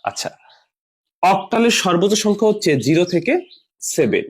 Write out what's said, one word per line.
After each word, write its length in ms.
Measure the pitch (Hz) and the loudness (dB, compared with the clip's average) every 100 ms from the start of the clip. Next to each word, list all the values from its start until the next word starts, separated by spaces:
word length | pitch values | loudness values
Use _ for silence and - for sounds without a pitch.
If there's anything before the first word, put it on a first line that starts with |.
আচ্ছা, 260 | 101 - - _ _ _ _ _ _ _ _ - | -12 -8 -12 _ _ _ _ _ _ _ _ -2
অক্টালের 500 | 180 196 - 233 233 | 0 0 -2 0 2
সর্বোচ্চ 440 | - 185 175 196 208 | 2 0 0 2 0
সংখ্যা 320 | 214 202 214 | 0 0 0
হচ্ছে 280 | 208 185 156 | 2 0 0
জিরো 300 | 110 160 175 | 2 2 2
থেকে 340 | 170 196 349 - - _ _ | 0 0 -2 -4 -20 _ _
সেভেন, 460 | - - 120 95 - | -8 -2 0 0 -4